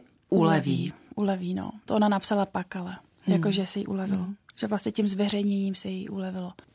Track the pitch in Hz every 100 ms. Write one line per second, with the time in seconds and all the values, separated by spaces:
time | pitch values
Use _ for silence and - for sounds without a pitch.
0 | - _ _ 185 165 160 135 135 - -
1 | - - 202 190 180 190 - 214 - 214
2 | 214 196 - 208 196 190 180 190 180 185
3 | - _ - 175 165 196 185 202 202 196
4 | 190 190 185 202 - - 214 208 220 214
5 | 208 190 208 208 202 202 196 185 196 185
6 | 202 196 190 185 180 - -